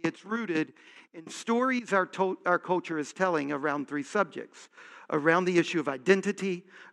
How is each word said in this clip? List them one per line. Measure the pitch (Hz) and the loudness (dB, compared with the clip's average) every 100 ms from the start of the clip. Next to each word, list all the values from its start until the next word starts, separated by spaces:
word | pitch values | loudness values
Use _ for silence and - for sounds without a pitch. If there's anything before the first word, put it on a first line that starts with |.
it's | 165 156 | 0 -4
rooted | 190 226 214 160 156 - - - - 170 | -6 -6 -2 -2 -2 -6 -20 -20 -20 -20
in | 165 | -16
stories | - - 233 254 247 202 | -10 0 2 4 0 2
our | 190 | 0
to-, | 175 - 190 185 | 0 0 -2 0
our | 185 175 | 0 0
culture | - 180 - 160 | 2 -2 -2 -6
is | 139 | -6
telling | - 185 165 139 | -2 0 0 0
around | 143 147 147 139 | -2 -2 -4 -4
three | 147 | -6
subjects, | 135 208 175 131 113 - - _ - - - | -4 -2 -2 -4 -14 -16 -20 _ -20 -20 -4
around | 156 147 170 185 | 0 4 4 4
the | 175 | 2
issue | 165 165 | 2 0
of | 139 | -4
identity, | 135 127 196 190 202 190 175 - - - | -4 2 2 2 -4 -4 -4 -8 -20 -8